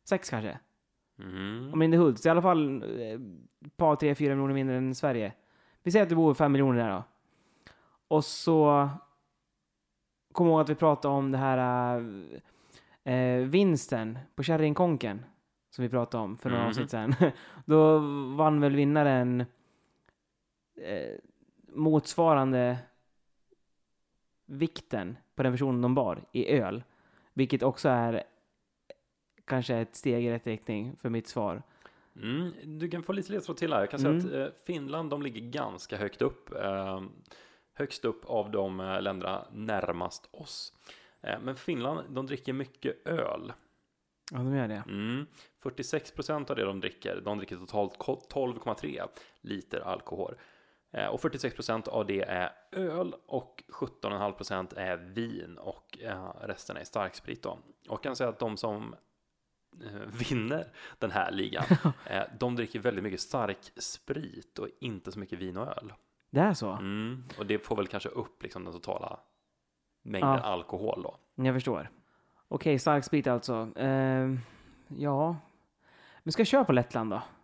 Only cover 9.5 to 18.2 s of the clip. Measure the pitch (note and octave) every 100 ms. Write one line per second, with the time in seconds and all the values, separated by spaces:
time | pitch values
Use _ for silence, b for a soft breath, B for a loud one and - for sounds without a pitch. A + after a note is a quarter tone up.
9.5 | _ _ _ _ _ _ _ _ - E3+
10.5 | D#3+ D3 D3 D#3+ C#3+ C#3 C#3 C3+ C3 C3+
11.5 | B2+ B2+ B2 B2 A#2+ A#2 G2 D2 B1+ b
12.5 | b b b b b - B2+ B2+ B2 C3
13.5 | F3 G3 D3 - A#2 A2 B2 C3+ - C3+
14.5 | D#3+ D#3 D3 F3+ C#3+ A2+ G2+ B2 _ _
15.5 | _ _ - A#2+ B2 A#2+ A#2 G2+ A#2 B2+
16.5 | A#2+ A#2 A#2 C#3 A2+ A2+ C3+ E3 - -
17.5 | - - D#3 D#3 D#3 D3 C#3+